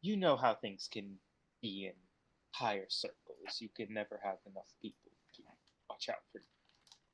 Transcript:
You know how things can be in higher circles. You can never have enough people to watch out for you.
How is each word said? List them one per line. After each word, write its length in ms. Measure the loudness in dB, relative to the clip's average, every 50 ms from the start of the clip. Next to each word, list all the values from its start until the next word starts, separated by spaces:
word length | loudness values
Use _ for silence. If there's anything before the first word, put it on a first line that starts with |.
You 140 | 2 2 2
know 200 | 6 8 8 8
how 180 | 8 8 6 6
things 340 | 6 0 -6 -6 -6 -10 -6
can 240 | -6 -6 -6 -6 -12 -14 _ _ _ _ _ _ _ _
be 240 | -6 -6 -4 -4 -6
in 80 | -6 -8 -12 -20 _ _ _ _ _ _ _ _ _
higher 340 | -6 0 0 2 2 0 -2 -4
circles. 720 | -4 -4 -4 -6 -8 _ _ -18 -16 -12 -10 -8 -8 -6
You 80 | -8 -10 _
can 180 | -8 -8 -4
never 280 | -2 -4 -4 -4 -6 -4 -4
have 140 | -4 -4 -4 _ -14
enough 220 | -12 -12 -14 -14 -18 _
people 320 | -12 -12 -12 _ _ -20 _ _ _ _ -20
to 60 | -20 -20 -20 -20 _ _ _ _ _ _ _
watch 180 | -10 -8 -4 -4
out 140 | -4 -6 _ _
for 60 | _ -16
you. 60 | -16 _ _ _ _ _ _ _ _ -20 -20 _ _ _